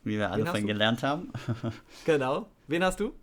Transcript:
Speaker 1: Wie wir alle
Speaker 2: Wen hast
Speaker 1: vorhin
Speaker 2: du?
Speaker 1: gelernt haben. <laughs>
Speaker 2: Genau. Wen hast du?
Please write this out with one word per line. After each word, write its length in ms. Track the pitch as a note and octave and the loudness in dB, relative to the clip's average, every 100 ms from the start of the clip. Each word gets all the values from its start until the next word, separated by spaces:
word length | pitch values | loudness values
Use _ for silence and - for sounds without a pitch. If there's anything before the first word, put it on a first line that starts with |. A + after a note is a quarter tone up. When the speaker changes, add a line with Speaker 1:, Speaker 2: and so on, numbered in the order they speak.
Speaker 1:
Wie 160 | - G#2+ | -2 0
wir 120 | G2+ | 2
alle 100 | G2+ | 2
Speaker 2:
Wen 60 | A2 | 2
hast 40 | |
Speaker 1:
vorhin 140 | A2+ G#2 | 0 0
Speaker 2:
du? 60 | |
Speaker 1:
gelernt 300 | G#2 G#2+ A#2 | 2 2 2
haben. 280 | - D3+ - - - A2+ A#2 | 0 -2 -4 -8 -4 -4 -4
<laughs> 360 | - - - | -8 -16 -6
Speaker 2:
Genau. 440 | - D3+ B2+ D#3 A3+ - - | 2 2 2 -2 -4 -16 -4
Wen 160 | E3 | 0
hast 160 | F#3 F#3 | 0 0
du? 140 | G#3+ - | -4 -6